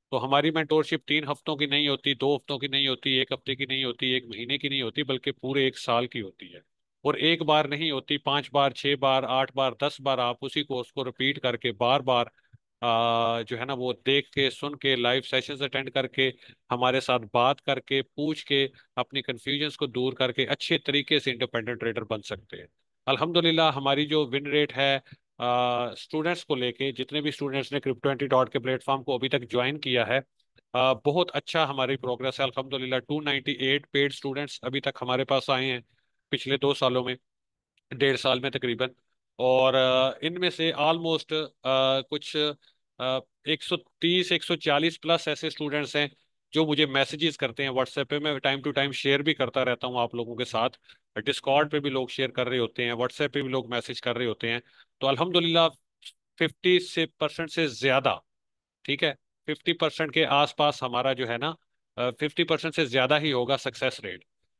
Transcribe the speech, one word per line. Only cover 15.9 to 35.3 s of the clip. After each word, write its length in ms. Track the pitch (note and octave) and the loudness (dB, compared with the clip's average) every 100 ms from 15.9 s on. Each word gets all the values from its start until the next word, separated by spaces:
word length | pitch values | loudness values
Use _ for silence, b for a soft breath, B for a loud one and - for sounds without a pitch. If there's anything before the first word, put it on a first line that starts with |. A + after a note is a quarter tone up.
करके, 440 | C#3 B2+ - C3 B B B - | -2 -2 0 0 B B B -6
हमारे 300 | B2 B2+ B2+ | 2 2 2
साथ 200 | B2+ B2 A2 | 2 -2 2
बात 260 | B2 B2+ C#3+ | 4 4 2
करके, 420 | - C3 - C3+ | -2 -4 -2 -2
पूछ 400 | B2+ - D3+ D#3 | -2 -4 -4 -4
के, 280 | - C#3 C3+ b b - | 0 0 0 b b -6
अपनी 260 | B2 C3+ | -4 -6
कन्फ्यूजन्स 540 | C3 A#2+ C3+ C#3+ D3+ - | -6 -6 -4 -4 -4 -4
को 100 | C#3 | -4
दूर 280 | B2 C3 | -2 -2
करके 300 | B2+ C3 B2 | 0 0 0
अच्छे 340 | C3 D3 - E3 | -2 -2 0 -2
तरीके 420 | - C#3+ - D3+ | 0 0 2 0
से 100 | C3+ | 0
इंडिपेंडेंट 480 | A#2+ B2 A#2+ A2 A#2 | -2 -2 -2 -4 -4
ट्रेडर 260 | A2+ A2+ | -4 -4
बन 160 | A2 G#2+ | -4 -6
सकते 360 | - G#2+ - F2+ | -6 -12 -12 -16
हैं। 100 | F2+ _ _ _ - | -18 _ _ _ -2
अल्हम्दुलिल्लाह 640 | C3+ D#3+ E3+ E3 D#3+ D#3+ | 0 2 2 4 4 4
हमारी 360 | C#3 C#3 C#3 D3+ | 2 2 2 2
जो 200 | D3+ C3+ | 0 0
विन 200 | C#3 C#3+ | -2 0
रेट 260 | D3 D3 | 2 2
है, 300 | C3+ C#3 C#3 B B _ - | 2 2 2 B B _ -4
आ, 540 | A#2+ B2 B2 A#2+ A#2+ | 0 2 2 0 -4
स्टूडेंट्स 500 | - - D#3 D#3+ E3+ | -8 -6 -2 -2 -2
को 100 | - | -2
लेके, 380 | C3 B2 A#2+ C3+ | -2 -2 -2 -4
जितने 280 | B2+ B2+ D3+ | -4 -6 -4
भी 120 | D3 | -4
स्टूडेंट्स 400 | - C#3+ C3+ B2+ | -4 -4 -4 -4
ने 80 | C#3 | -4
क्रिप्टो 300 | C3+ A#2+ C#3 | -2 -2 -2
एंटी 160 | B2+ C3+ | 0 2
डॉट 260 | B2+ B2+ | 2 2
के 60 | C3+ | -2
प्लेटफॉर्म 440 | B2+ B2+ - C3+ | -2 -2 -2 -2
को 160 | B2+ B2+ | -2 -2
अभी 100 | C3 | 0
तक 160 | C#3 | -2
ज्वाइन 340 | A#2+ B2 B2 D3 | 0 0 0 -2
किया 260 | C#3+ B2 | 0 2
है, 180 | G#2+ C3 - _ _ _ _ | 2 0 -2 _ _ _ _
आ, 200 | B2 C3 | 2 2
बहुत 360 | B2+ D3 D#3+ F3 | 2 2 0 0
अच्छा 340 | C#3 - E3 | -4 -2 0
हमारी 320 | C#3+ C3+ C3 C3+ | 0 0 -2 -2
प्रोग्रेस 440 | B2 A#2+ C3 - | -4 -4 -4 -2
है 60 | C3 | -2
अल्हम्दुलिल्लाह। 540 | C3+ C3 C3+ B2+ B2+ | -4 -6 -6 -4 -4
टू 200 | - D3 | -2 -4
नाइंटी 320 | D3 C#3 C#3+ C#3 | -2 -2 -2 -2
एट 260 | C3 C#3 - | 0 0 0
पेड 200 | C#3 C#3+ | 0 0
स्टूडेंट्स 480 | C3+ C#3 C3+ D3 - | -2 -6 -6 -8 -8
अभी 160 | B2+ C3+ | -6 -4
तक 140 | C#3 - | -4 -4
हमारे 240 | B2+ B2+ | -2 0
पास 260 | C3 | 2